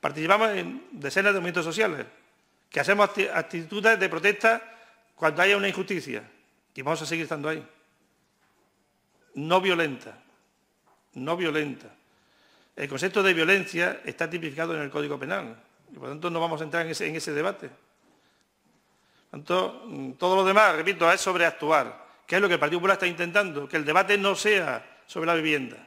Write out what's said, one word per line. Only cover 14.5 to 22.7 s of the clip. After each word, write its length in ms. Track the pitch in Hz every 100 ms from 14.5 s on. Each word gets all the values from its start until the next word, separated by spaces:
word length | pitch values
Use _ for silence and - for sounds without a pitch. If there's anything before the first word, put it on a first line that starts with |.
| 139 165
en 80 | 165
el 80 | 143
Código 280 | 147 147 143
Penal, 440 | 135 190 139 113 _ _ _
y 80 | 294
por 120 | 127
tanto 180 | 147 175
no 120 | 165
vamos 200 | 165 156
a 40 |
entrar 200 | 156 165
en 80 | 165
ese, 140 | 160 165
en 100 | 160
ese 160 | 156
debate. 380 | 147 170 196 135 - _ _ _ _ _ _ _ _ _ _ _ _ _ _ _
Por 100 | -
tanto, 440 | 156 180 190 - 240
mm, 260 | 143 135
todo 240 | 127 180 190
lo 80 |
demás, 320 | 190 196 214 160
repito, 340 | 165 180 170
es 80 | 190
sobreactuar, 880 | - 175 170 - 151 160 117 107 - _ -
que 100 | 175
es 60 |
lo 60 | 202
que 60 |
el 60 | 170
Partido 180 | 151